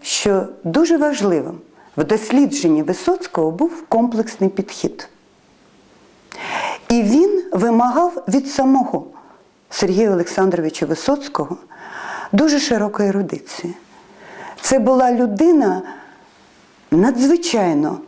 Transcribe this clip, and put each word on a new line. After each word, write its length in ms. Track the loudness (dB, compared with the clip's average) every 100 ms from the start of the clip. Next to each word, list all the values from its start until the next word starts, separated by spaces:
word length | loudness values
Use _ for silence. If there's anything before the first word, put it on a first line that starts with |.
що 420 | -8 -4 0 0 -2 -8
дуже 340 | -2 0 2 2
важливим 600 | 2 0 0 0 -2 -12 -18 _ -12 -4
в 60 |
дослідженні 800 | 0 0 2 2 2 2 2 2
Висоцького 680 | 0 -2 -2 -2 -2 -2 -2
був 320 | 0 -4 -4 -2
комплексний 600 | 0 0 0 -4 -2 -2
підхід. 600 | -2 -8 -6 -8 -8 -20 _ _ _ _ _ _ _ _ _ _ _ -20 -16 -10 -6 -6 -6 0
І 140 | 0
він 400 | 4 4 4 2 -2
вимагав 720 | 0 2 4 2 2 0 -2 -2
від 200 | -2 -2
самого 600 | 0 2 2 2 -4 -8 -20 -20 -20 _ _ -10
Сергія 420 | -2 0 2 2
Олександровича 760 | 2 -2 0 0 0 -2 -4 -4
Висоцького 720 | -4 -2 -2 -4 -6 -6 -8 -16 -20 -18 -16 -14 -12 -2
дуже 280 | 2 2 2
широкої 500 | 0 0 -2 -2 0
ерудиції. 640 | 0 -4 -8 -12 -12 -12 -12 -18 -20 -20 -20 -20 -20 -18 -6
Це 180 | 0 2
була 320 | 4 4 4
людина 720 | 2 0 2 4 6 4 0 -6 -16 -20 -20 _ _ _ _ _ _ 0
надзвичайно 1080 | 2 4 2 2 2 2 0 2 0 -2 -4